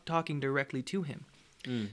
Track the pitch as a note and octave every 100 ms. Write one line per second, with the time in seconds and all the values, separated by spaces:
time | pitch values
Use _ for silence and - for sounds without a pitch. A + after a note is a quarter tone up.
0 | - E3 D#3+ D3 C3+ C#3 C#3 C3+ - G3
1 | D#3 B2+ - - - - - B2 G#2